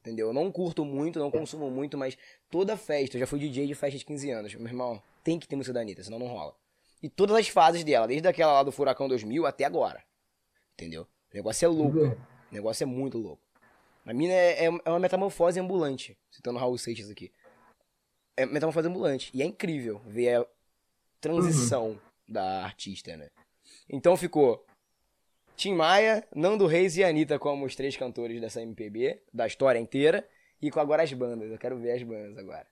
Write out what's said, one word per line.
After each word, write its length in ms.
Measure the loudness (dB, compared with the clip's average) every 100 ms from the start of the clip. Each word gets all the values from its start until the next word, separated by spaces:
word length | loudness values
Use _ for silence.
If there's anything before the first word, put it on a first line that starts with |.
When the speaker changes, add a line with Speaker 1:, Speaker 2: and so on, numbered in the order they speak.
Speaker 1:
entendeu? 280 | -10 -4 -2
Eu 40 |
não 200 | 0 -2
curto 320 | -2 -4 -2
muito, 340 | -4 -2 -4 -2
não 80 | -2
Speaker 2:
É. 40 |
Speaker 1:
consumo 360 | -2 -4 -8 -6
muito, 300 | -6 -6 -4
mas 180 | -6 -8 -20 _ _
toda 280 | -2 0 -2
festa, 400 | -2 -2 0 -2
eu 40 |
já 60 | -2
fui 140 | -2
D 80 | -4
J 180 | -2 -4
de 80 |
festa 240 | -2 -4 -6
de 60 |
quinze 260 | -10 -8 -6
anos, 240 | -6 -8
meu 140 | -10 -10
irmão, 340 | -6 -6 -6 _ _
tem 120 | -4 -4
que 120 | -4
ter 80 | -8
música 180 | -4
da 60 | -4
Anitta, 240 | -6 -10
senão 160 | -14 -10
não 80 | -10
rola. 260 | -8 -12 -14 _ _ _ _
E 60 | -14
todas 260 | 0 4
as 140 | 4 4
fases 340 | 6 6 6
dela, 240 | 2 4 4
desde 220 | 2 2
aquela 240 | 4 6
lá 100 | 6
do 80 | 4
Furacão 380 | 2 0 0 0
dois 160 | -2
mil 200 | -2 -2
até 200 | -2 0
agora, 360 | -2 0 -2 -2 _ _ _ _ _ _ _
entendeu? 280 | _ -12 -12
O 320 | -14 _ _
negócio 300 | -8 -6 2
é 40 | 2
louco, 300 | 4 2 4
Speaker 2:
Uhum. 140 | 2
Speaker 1:
o 420 | 0 -10 -20 _
negócio 300 | -6 -6 -4
é 20 | -4
muito 320 | -4 -6 -6
louco. 240 | -8 -12 _ _ _ _ _ _ -10
A 80 |
mina 180 | -4 2
é, 320 | 6 6 4
é, 160 | 2 0
é 60 | 0
uma 80 | 0
metamorfose 600 | 2 0 -2 2 2 2
ambulante, 560 | -2 0 0 -4 -10 -18 _
citando 280 | -12 -8 -2
Raul 200 | -2 -2
Seixas 320 | -6 -10 -12
aqui. 200 | -14 -18 _ -20 _ _ _ _ _ _ _ _ -4
É 100 | -2
metamorfose 420 | 0 -2 0 -2
ambulante, 420 | 0 -2 -2 -6
e 80 | -4
é 20 |
incrível 560 | -4 -2 -4 -4 -4 -8 -10
ver 300 | 0 2 2
a 100 | 0 _ _ _ _ _ _ _
transição 680 | -2 2 2 2 2 0 -2
Speaker 2:
Uhum. 80 | -6 _ _ _
Speaker 1:
da 380 | -4 -4 -4
artista, 500 | -6 -10 -14 -14 -14 -16
né? 120 | -16 _ _ _ _ -20 _
Então 280 | 2 6 6
ficou 480 | 2 4 4 4 _ _ _ _ _ _ _ _ _
Tim 200 | -8 -2
Maia, 520 | 2 6 6 6 4 -2
Nando 320 | 0 2 4 4
Reis 300 | 6 2 4
e 80 |
Anitta 340 | 2 4 2 0
como 280 | 0 -2 -4
os 100 | -6
três 180 | -6
cantores 460 | -4 -8 -6 -8 -6
dessa 220 | -8 -8
M 120 | -10
P 140 | -10 -10
B, 340 | -2 -2 -2 _
da 140 | -4 -4
história 320 | 2 2 2
inteira, 480 | 0 2 4 4 -2 _ _ _
e 80 | -4
com 100 | -2
agora 220 | 2 2
as 100 | 2
bandas. 380 | 0 -6 -6 -10
Eu 80 | -8
quero 180 | -8 -6
ver 140 | -4
as 100 | -4
bandas 360 | -4 -12 -12 -16
agora. 280 | -14 -16 -16